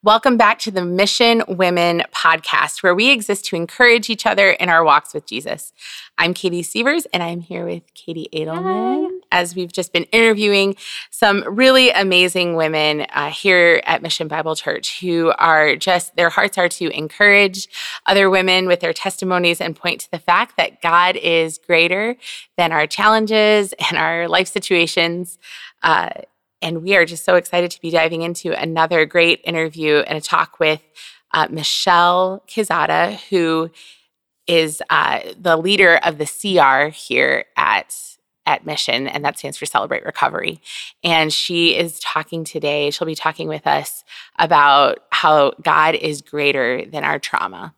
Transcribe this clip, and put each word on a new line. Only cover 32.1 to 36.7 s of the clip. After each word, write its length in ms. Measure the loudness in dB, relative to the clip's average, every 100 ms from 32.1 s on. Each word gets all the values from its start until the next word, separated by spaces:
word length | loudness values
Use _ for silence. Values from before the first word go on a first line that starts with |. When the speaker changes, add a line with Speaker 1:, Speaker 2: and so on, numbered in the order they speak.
| 2 0 -4 _
Speaker 1:
Quezada, 680 | -6 -4 -2 0 0 0 -4 -4
who 400 | -2 0 -2 -4 _ -20 _ _ _ _ _ 0
is, 340 | 2 2 -8 -4
uh, 300 | -2 -2 -4 -8 -6
the 160 | -2 0
leader 440 | 0 4 4 4
of 160 | 2 -4
the 80 | -8
C 320 | -6 0 4
R 300 | 4